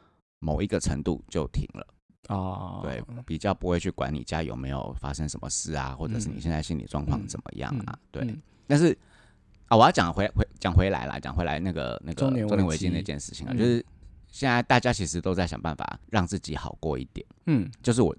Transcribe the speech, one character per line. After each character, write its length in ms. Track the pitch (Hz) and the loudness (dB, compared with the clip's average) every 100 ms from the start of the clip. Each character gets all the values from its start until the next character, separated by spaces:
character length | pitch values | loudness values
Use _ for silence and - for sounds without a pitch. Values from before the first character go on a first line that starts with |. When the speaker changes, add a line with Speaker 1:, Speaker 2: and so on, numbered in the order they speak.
| _ _ _ _ | _ _ _ _
Speaker 1:
某 220 | 78 76 | -2 0
一 60 | 101 | 0
个 120 | 92 | 0
程 220 | - 71 | 0 -2
度 220 | 76 80 - | -2 -4 -4
就 200 | 90 73 | -4 -2
停 200 | - - | -2 -4
了。 140 | - - _ _ _ - | -8 -18 _ _ _ -6
Speaker 2:
哦。 500 | 101 92 92 92 92 | -4 -4 -6 -8 -8
Speaker 1:
对， 200 | 76 62 - 120 123 | -8 -8 -10 -14 -8
比 140 | 80 | -4
较 140 | 101 | -2
不 140 | 95 90 | -2 0
会 120 | 87 | 0
去 100 | 92 | 0
管 240 | - 65 | -2 -4
你 100 | 76 | -4
家 200 | - 78 | -4 -4
有 120 | 78 58 | -4 -6
没 140 | 67 | -6
有 260 | 67 50 - | -6 -6 -8
发 120 | 69 | -8
生 160 | 71 76 | -4 -6
什 100 | - | -6
么 100 | 67 | -6
事 240 | - - | -6 -4
啊， 220 | 76 65 67 | -4 -6 -6
或 120 | 78 | -4
者 120 | 110 | -4
是 100 | 104 | -4
你 100 | - | -4
现 100 | 76 | -2
在 120 | 78 | -2
心 160 | 78 80 | -2 -4
理 80 | - | -4
状 180 | 76 | -6
况 220 | 73 - 101 | -2 -2 -4
怎 120 | - | -10
么 60 | - | -12
样 220 | - 67 135 | -10 -6 -6
啊， 40 | - | -6
Speaker 2:
嗯。 40 | |
嗯。 80 | - _ | -12 _
Speaker 1:
对。 120 | - | -6
Speaker 2:
嗯。 180 | 123 110 - _ _ | -6 -6 -12 _ _
Speaker 1:
但 100 | 143 | 6
是， 200 | 170 - _ _ - _ _ - - | 6 4 _ _ -20 _ _ -20 4
啊， 100 | 113 | 8
我 80 | |
要 80 | 131 | 10
讲 220 | 156 87 | 8 2
回， 140 | 80 101 - | 2 0 2
回， 120 | - - | -2 0
讲 120 | 92 | 2
回 200 | 87 92 | 4 4
来 160 | 85 64 | 2 -2
啦， 120 | 67 | -6
讲 160 | - - | -4 -2
回 80 | |
来 160 | 85 76 | 0 0
那 120 | 92 | -2
个， 280 | 80 64 55 71 | -2 -4 -6 -8
那 80 | |
个 60 | 85 | -2
Speaker 2:
中 120 | 135 | 0
年 140 | 131 107 | 2 0
危 20 | |
机。 20 | |
Speaker 1:
中 80 | 104 | 2
年 100 | 92 | 2
危 100 | 78 | 2
机 120 | 90 | 0
那 120 | 82 | -2
件 180 | - 73 | -2 -6
事 140 | - | -8
情 140 | - - | -10 -6
啊， 60 | |
Speaker 2:
嗯。 40 | 120 | 2
Speaker 1:
就 80 | 120 | 4
是 180 | 120 - - - - - | 2 0 -14 -20 -20 -20
现 220 | - 135 | -4 0
在 120 | 120 | 2
大 180 | 117 123 | 4 4
家 140 | 123 | 4
其 140 | 113 87 | 0 0
实 120 | 85 | -2
都 140 | 95 | 0
在 140 | 90 87 | 0 0
想 120 | 62 | -2
办 160 | 78 76 | -6 -4
法 240 | - - - | -6 -8 -2
让 140 | 110 87 | 0 2
自 120 | 98 | -2
己 180 | - 73 | -4 -8
好 220 | - - | -8 -6
过 200 | 80 67 | -4 -4
一 40 | 67 | -4
点。 200 | - - - - | -10 -14 -10 0
Speaker 2:
嗯。 200 | 147 87 - | 0 0 -4
Speaker 1:
就 100 | - | 2
是 120 | 117 | 4
我， 120 | 95 | 4